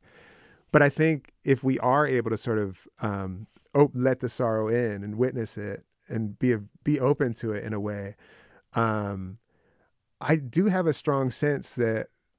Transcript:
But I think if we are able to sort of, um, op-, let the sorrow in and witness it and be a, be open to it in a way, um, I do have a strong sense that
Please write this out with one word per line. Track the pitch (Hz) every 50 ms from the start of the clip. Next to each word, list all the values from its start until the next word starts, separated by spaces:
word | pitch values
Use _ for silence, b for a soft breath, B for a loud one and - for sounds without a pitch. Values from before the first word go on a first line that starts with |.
| B B B B B B B B B B B B B B
But | - 151
I | 147
think | 143 - - 156 160 160 139 - - _ _ -
if | - 131 120
we | - 131 131 -
are | - 123 131 147 151
able | 139 131 123 113 113
to | 110
sort | 104 - 120 113
of, | 107 104 98 92 - - - _ -
um, | - 107 101 98 95 95 92 95 107 - _ _ _ _ -
op-, | 139 147 135 -
let | 123 123 131 127 -
the | - 117
sorrow | - - 131 113 110 110 107 110
in | 117 120 123 110 104 98 101
and | 104 104
witness | 110 123 131 127 127 110 107 -
it | 107 104 104 101 - - _ _ _ _
and | - 123 113 113 104 104 -
be | - 127 120
a, | 107 101 - _ _ -
be | 151 151 135
open | 127 135 143 - 147 123 113
to | - - 113
it | 104 104 113
in | 113 107
a | 104
way, | 101 104 104 101 98 98 104 b b b b b b b b b b b -
um, | 117 113 113 110 107 104 101 101 95 95 92 95 - _ _ _ _ _ _ _ _ _ _ _ _ _ _ _ - -
I | - 190
do | 160 139 123 120 160 196
have | 214 185 185 175
a | 165 143
strong | - - 156 143 139 135 127
sense | 120 - 147 147 143 - - - -
that | 127 117 113 110 110 - - _ _ _ _ _